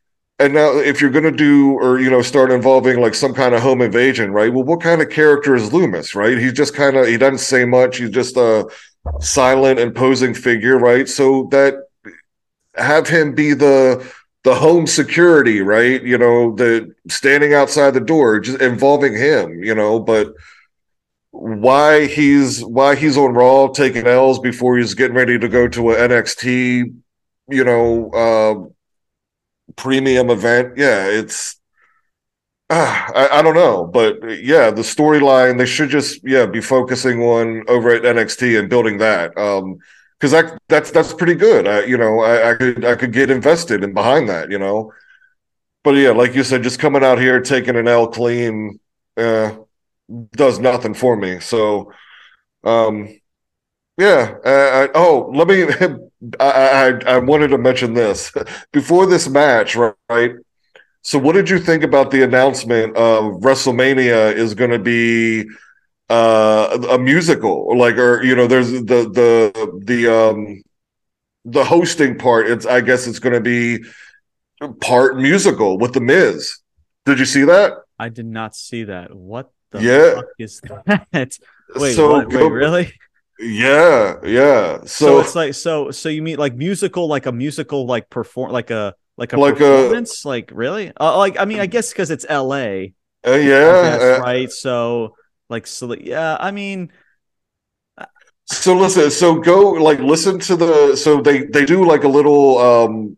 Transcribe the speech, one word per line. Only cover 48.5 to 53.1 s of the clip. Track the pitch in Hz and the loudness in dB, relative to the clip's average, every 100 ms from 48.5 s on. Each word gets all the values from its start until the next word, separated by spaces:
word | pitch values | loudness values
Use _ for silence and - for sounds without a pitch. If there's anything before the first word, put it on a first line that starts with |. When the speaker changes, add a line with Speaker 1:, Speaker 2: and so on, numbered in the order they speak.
| 110 107 95 _ _ _ - | -6 -12 -14 _ _ _ -6
Speaker 1:
uh, | 117 110 110 107 _ _ _ _ _ 117 110 | -2 -2 -4 -8 _ _ _ _ _ -20 -16
does | - 139 101 | 0 0 2
nothing | 123 123 117 | -2 -2 -6
for | 101 127 110 | -4 -2 -2
me. | 95 90 | -4 -10
So, | - 117 107 104 95 - _ - _ _ _ _ | -6 -4 -2 -4 -8 -20 _ -20 _ _ _ _
um, | - 113 113 107 104 | -2 0 0 -4 -12